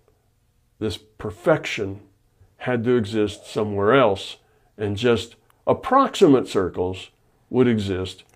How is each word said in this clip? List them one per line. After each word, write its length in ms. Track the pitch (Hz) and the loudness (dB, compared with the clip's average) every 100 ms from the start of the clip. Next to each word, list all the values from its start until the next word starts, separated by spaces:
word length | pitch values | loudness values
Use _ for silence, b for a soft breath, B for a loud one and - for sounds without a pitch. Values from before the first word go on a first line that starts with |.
| _ _ _ _ _ _ _ _ | _ _ _ _ _ _ _ _
this 200 | 107 92 | -8 -8
perfection, 1000 | - _ 107 98 - 151 151 - 98 98 - _ _ _ _ _ | -14 _ -12 -6 0 0 -2 -8 -8 -10 -18 _ _ _ _ _
had 260 | - 123 | -4 -2
to 120 | 113 123 | 0 0
exist 500 | 101 110 104 - - | 0 -2 -2 -4 -10
somewhere 480 | - 104 101 101 | -6 -4 0 2
else, 420 | 131 120 95 - - _ _ _ - | 4 4 2 -6 -18 _ _ _ -8
and 200 | 104 101 | -6 0
just 400 | 120 117 - - _ _ - | 2 0 -2 -16 _ _ -2
approximate 800 | - - 262 262 - 185 131 - | -2 0 2 2 4 6 6 2
circles 600 | 113 90 92 92 92 - _ _ _ _ | -2 -2 -4 -6 -6 -14 _ _ _ _
would 180 | 120 123 | 0 2
exist 560 | 110 95 92 95 - _ | 2 -2 -4 -6 -10 _